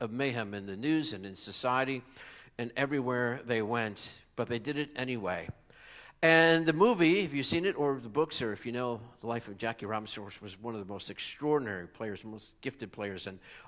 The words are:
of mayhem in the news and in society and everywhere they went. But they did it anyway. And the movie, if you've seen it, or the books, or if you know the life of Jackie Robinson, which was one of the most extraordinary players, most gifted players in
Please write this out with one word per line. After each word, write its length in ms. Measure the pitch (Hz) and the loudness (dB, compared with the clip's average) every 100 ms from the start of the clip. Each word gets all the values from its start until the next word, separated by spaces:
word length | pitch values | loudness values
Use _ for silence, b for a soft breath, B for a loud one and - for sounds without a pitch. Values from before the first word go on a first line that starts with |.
of 120 | 113 | -6
mayhem 420 | 120 139 120 101 | -2 0 0 -4
in 100 | 101 | -6
the 140 | 98 98 | -8 -4
news 340 | 147 156 123 | 0 2 0
and 140 | 101 98 | -6 -8
in 100 | 92 | -10
society 680 | - - 127 127 131 127 B B B B B - | -8 -2 0 2 0 -2 B B B B B -8
and 140 | 120 | -6
everywhere 680 | - 139 143 123 123 120 127 | -2 0 0 0 0 0 -2
they 160 | 120 113 | -2 0
went. 640 | 107 117 110 98 - - - | 0 0 -2 -4 -10 -14 -10
But 140 | - 123 | -6 -2
they 100 | 120 | -2
did 200 | 117 143 | -2 -4
it 100 | 147 127 | -4 -6
anyway. 500 | 127 120 92 87 82 - _ B B B B - | -4 -2 -2 -4 -6 -12 _ B B B B 2
And 420 | 165 165 165 165 | 8 10 10 8
the 80 | 165 | 6
movie, 460 | 156 226 196 160 196 | 6 6 8 6 6
if 160 | 170 | 2
you've 100 | 139 | 0
seen 220 | 127 170 190 | 2 2 2
it, 120 | 143 | 2
or 220 | 143 135 | 0 0
the 60 | 117 | -2
books, 320 | 123 160 - | 0 0 0
or 140 | 117 | -2
if 100 | 101 | -4
you 80 | 120 | -4
know 260 | 120 123 113 120 - | -4 -2 -4 -10 -10
the 60 | 113 | -4
life 200 | 117 107 | -4 -6
of 100 | 98 | -6
Jackie 260 | 113 113 | -4 -4
Robinson, 400 | 104 107 107 110 | -4 -4 -4 -10
which 160 | 101 - | -10 -12
was 180 | 101 92 | -14 -10
one 140 | 117 | -8
of 80 | 110 | -8
the 100 | 95 | -8
most 200 | 98 - | -8 -10
extraordinary 760 | 90 - - 147 147 117 92 85 | -8 -8 -4 2 2 2 -4 -8
players, 380 | - 113 95 | -8 -8 -8
most 340 | 110 107 - _ | -10 -14 -16 _
gifted 300 | 135 - 104 | -10 -8 -10
players 340 | - 101 95 98 | -6 -6 -6 -10
in 120 | 95 B B | -12 B B